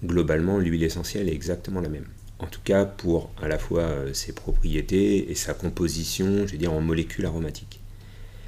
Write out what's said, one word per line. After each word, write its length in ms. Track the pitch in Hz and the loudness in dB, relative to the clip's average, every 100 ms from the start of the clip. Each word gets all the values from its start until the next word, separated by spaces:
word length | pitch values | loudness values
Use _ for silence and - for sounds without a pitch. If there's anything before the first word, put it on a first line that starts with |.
Globalement, 540 | 87 87 78 78 87 101 | 0 2 4 4 4 4
l'huile 260 | 87 82 | 4 4
essentielle 460 | 80 85 85 104 95 | 2 0 -4 -2 -2
est 60 | |
exactement 480 | 78 - 87 - 95 | -2 -2 -4 -4 -4
la 80 | 85 | -4
même. 160 | 76 - - - - | -6 -10 -14 -16 -12
En 80 | 85 | -12
tout 160 | - | -6
cas, 220 | - 98 98 | 4 6 4
pour 440 | - 90 82 78 - | 2 2 2 0 -4
à 60 | 78 | -2
la 100 | 78 | -2
fois, 240 | - 87 | 0 0
euh, 320 | 82 71 67 | 2 0 -2
ses 180 | 67 - | -4 -6
propriétés 1000 | - - - 82 78 73 95 101 98 - | -8 2 4 4 2 2 4 4 4 2
et 40 | |
sa 180 | - - | -2 -4
composition, 920 | 73 87 - 85 76 82 - 95 101 196 | -4 -4 0 0 0 -2 0 2 2 0
je 60 | |
veux 60 | 147 | 0
dire, 140 | 170 | 0
en 80 | 78 | 0
molécules 460 | 160 - - - 92 | 2 0 -2 -2 -4
aromatiques. 540 | 82 80 - - - - - - - - - | -2 -4 -8 -12 -16 -16 -16 -16 -16 -16 -16